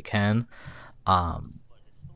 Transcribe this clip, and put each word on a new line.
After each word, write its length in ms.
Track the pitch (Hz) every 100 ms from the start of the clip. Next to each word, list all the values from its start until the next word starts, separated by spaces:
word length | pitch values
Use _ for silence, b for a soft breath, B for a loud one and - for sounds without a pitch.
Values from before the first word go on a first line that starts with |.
can. 440 | - 104 101 113 - B B B B - -
Um, 520 | 92 87 110 - - - - - - -